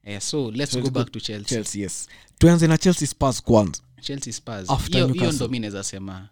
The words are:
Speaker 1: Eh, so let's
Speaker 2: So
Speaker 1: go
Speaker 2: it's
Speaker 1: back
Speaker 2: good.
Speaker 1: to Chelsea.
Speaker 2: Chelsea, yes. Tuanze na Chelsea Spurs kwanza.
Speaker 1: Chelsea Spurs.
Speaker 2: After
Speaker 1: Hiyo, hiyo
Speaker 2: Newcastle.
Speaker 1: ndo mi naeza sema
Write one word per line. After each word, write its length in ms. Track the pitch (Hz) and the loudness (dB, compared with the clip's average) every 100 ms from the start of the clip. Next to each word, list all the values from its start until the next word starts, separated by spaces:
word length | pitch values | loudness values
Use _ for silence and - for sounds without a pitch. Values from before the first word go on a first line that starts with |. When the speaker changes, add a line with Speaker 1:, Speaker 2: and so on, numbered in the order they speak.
| 104 | -12
Speaker 1:
Eh, 120 | 101 | -10
so 300 | - 151 120 | -4 -4 -4
let's 200 | 110 143 | -4 -4
Speaker 2:
So 60 | 123 | -2
Speaker 1:
go 60 | 135 | -2
Speaker 2:
it's 80 | |
Speaker 1:
back 100 | 123 117 | -2 -4
Speaker 2:
good. 60 | |
Speaker 1:
to 80 | 113 | -6
Chelsea. 240 | - 107 101 | -10 -8 -4
Speaker 2:
Chelsea, 260 | 117 101 101 | -4 -4 -6
yes. 260 | 98 - - - _ _ | -6 -8 -14 -20 _ _
Tuanze 280 | 165 170 165 | 6 8 6
na 120 | 160 | 4
Chelsea 280 | 190 170 147 | 4 2 -2
Spurs 340 | - 135 113 | -2 -2 -2
kwanza. 380 | - 113 98 - _ - | 4 4 4 -2 _ -16
Speaker 1:
Chelsea 320 | - 139 123 | -12 -10 -10
Spurs. 380 | 110 - 107 92 | -12 -12 -10 -2
Speaker 2:
After 220 | 139 - | -2 0
Speaker 1:
Hiyo, 120 | - - | 2 2
hiyo 80 | |
Speaker 2:
Newcastle. 220 | - 165 147 120 | 2 0 0 -2
Speaker 1:
ndo 20 | |
mi 60 | 127 | -4
naeza 240 | 107 98 | -6 -8
sema 440 | 98 98 98 95 104 | -8 -10 -12 -12 -16